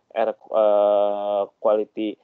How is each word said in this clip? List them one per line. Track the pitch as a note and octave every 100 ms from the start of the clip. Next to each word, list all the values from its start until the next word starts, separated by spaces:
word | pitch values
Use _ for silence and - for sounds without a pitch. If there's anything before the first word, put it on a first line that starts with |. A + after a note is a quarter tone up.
| _ -
air, | A2
eh, | G#2+ - - G#2+ G#2 G#2 G#2 G2+ G2+ G#2 G2+ G2 _
quality, | A2+ G#2+ G#2+ - G#2+ -